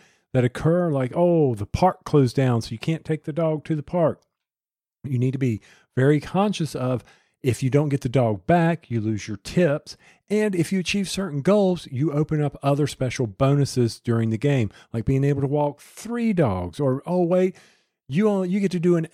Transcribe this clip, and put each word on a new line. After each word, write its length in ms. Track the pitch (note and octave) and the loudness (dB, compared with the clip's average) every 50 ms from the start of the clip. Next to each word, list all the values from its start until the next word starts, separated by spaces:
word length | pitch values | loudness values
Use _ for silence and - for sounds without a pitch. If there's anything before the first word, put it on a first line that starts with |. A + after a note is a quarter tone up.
| _ _ _ _ _ _ | _ _ _ _ _ _
that 120 | - B2+ B2 | 0 2 2
occur, 460 | B2 - - - D#3 E3+ F3+ F3 E3+ | 2 0 0 0 2 2 2 2 0
like, 220 | D3 C3+ C3 B2 A#2+ | 0 -2 -2 -2 0
oh, 400 | E3+ F3 F3 F3 E3 D3+ C3 A#2 | 2 2 4 4 4 4 2 0
the 120 | G#2 G#2+ | -2 -6
park 380 | - - - F3 F#3 - - - | -6 -2 2 2 2 2 0 -6
closed 320 | - - D3 C3+ A#2+ - | 2 4 4 4 4 2
down, 260 | - C3+ B2+ A#2+ A#2 | 0 0 2 2 0
so 80 | A2 - | -2 -4
you 80 | A#2 A2 | -10 -8
can't 260 | - - E3 D#3 - | -4 -4 -4 -4 -4
take 200 | - D#3 D3+ - | -6 -6 -6 -6
the 80 | - | -8
dog 320 | D3 E3+ E3 D#3+ D#3 D3+ - | -4 -2 -2 -2 -2 -4 -4
to 120 | - D#3+ | -4 -6
the 60 | D3+ | -6
park. 400 | C#3 - - F3+ E3 C#3+ G#2 - _ _ _ _ _ _ _ _ _ _ _ _ _ _ _ _ - | -4 -4 -2 0 0 0 0 -2 _ _ _ _ _ _ _ _ _ _ _ _ _ _ _ _ -8
You 140 | C#3+ C3+ A#2+ | -4 -2 0
need 140 | B2 C3 | 0 0
to 60 | B2+ C3 | 0 0
be 220 | C3+ B2 A2 G2+ _ - - _ _ _ - | 0 0 -2 -2 _ -14 -20 _ _ _ -2
very 240 | B2+ C3 C#3 D3+ D3 | 2 4 4 4 2
conscious 540 | - - - F#3 G3+ G#3+ F#3+ - E3 C#3 - | 0 -2 -2 0 0 0 -2 -4 -6 -6 -6
of, 300 | - B2+ B2+ B2+ A2+ - _ _ _ _ _ _ _ | -6 -4 -4 -4 -4 -6 _ _ _ _ _ _ _
if 200 | - C3+ A2+ - | -2 -2 -2 0
you 80 | C3+ B2+ | -2 0
don't 180 | A#2 C#3+ D#3 D3 | 2 2 2 2
get 140 | C#3 C#3 | -2 -2
the 60 | - B2 | -2 0
dog 380 | A2+ C3+ B2 A2+ G#2+ F#2+ - | 0 2 2 2 0 -2 0
back, 440 | - E3+ F3 E3 E3 E3+ D#3+ _ - | 2 2 4 4 2 0 -2 _ -6
you 100 | A#2+ A2+ | -4 -4
lose 260 | G#2 A2 A2 G2+ - | -2 -2 -4 -4 -6
your 120 | - G#2+ - | -8 -10 -10
tips. 580 | - - - F3+ F3+ D3+ C#3 - - - - _ _ _ _ _ _ - | -8 -4 0 2 2 2 0 -2 -6 -12 -20 _ _ _ _ _ _ -4
And 260 | G3+ G#3+ G#3+ G#3+ F#3+ | -2 -2 0 0 0
if 180 | F3 D#3 - | -2 -2 0
you 60 | F#3+ F#3+ | -2 -2
achieve 280 | E3+ - - G3+ F#3+ - | -2 -2 -2 -4 -4 -4
certain 320 | - F#3 G3 F#3 C#3+ C#3+ | -6 -6 -6 -6 -4 -2
goals, 460 | B2+ F3+ G3+ G#3 G3+ F#3 F3+ D#3+ - - | 2 2 4 4 4 2 0 -2 -6 -8
you 220 | C3+ A#2+ D3 E3 | -4 -2 -2 0
open 300 | - D3 D#3 - D#3 D3+ | 0 0 -2 0 0 -2
up 140 | D3 C#3+ - - | -2 -2 -4 -2
other 240 | - C#3 C#3+ C#3 D3+ | 0 0 2 2 0
special 400 | C3+ - - C3+ B2 - - B2+ | -2 -2 -4 -6 -4 -4 -4 -4
bonuses 720 | A2 F#2+ - C3+ C3+ C#3+ C#3+ C#3 - - B2+ A#2+ A2+ - - | -4 -2 0 2 2 4 2 2 0 0 0 0 0 -2 -4
during 320 | - B2 A#2 A#2 A2+ A2+ | -2 -2 0 0 0 0
the 80 | A2+ G#2+ | -2 0
game, 320 | C#3 C#3+ C#3+ C3 A2+ F#2+ - - - _ | 0 0 0 0 0 -2 -6 -12 -18 _
like 120 | - A#2+ A2+ | -8 -6 -2
being 200 | - C3+ C3+ C#3 | -2 0 0 0
able 160 | C#3+ C#3+ C#3 | 0 0 0
to 60 | C#3 C3 | -2 -2
walk 320 | C#3+ D3 D3 D3 C#3+ - | -2 -2 -2 -2 -4 -8
three 520 | - - - - - G#3+ A#3 A#3+ A#3 A3+ | -18 -20 -20 -16 -12 -8 -4 -2 0 0
dogs, 460 | G#3 E3+ D3+ A2+ F#2+ F#2 F2+ F2 F2 - | 2 2 2 2 0 -2 -4 -6 -4 -2
or, 240 | D3 C3+ B2+ C#3 - | -2 -2 -2 -2 -4
oh, 160 | - F3+ F3+ F3 | -2 0 0 0
wait, 320 | E3 F#3 F3+ F#3 F#3+ F3+ - - _ _ _ _ _ _ _ _ - | 2 2 2 2 0 -2 -6 -20 _ _ _ _ _ _ _ _ -6
you 200 | C3 E3+ G#3+ G#3+ | -2 0 2 2
only, 200 | G3+ F#3+ F#3 F3+ | 2 0 0 -2
you 100 | F#3 G#3 | -2 0
get 120 | G3+ F3+ | 0 -2
to 80 | F3 F3+ | -2 0
do 160 | D#3+ F3+ F3 | 2 2 2
an 120 | E3 D#3+ - | 2 0 -4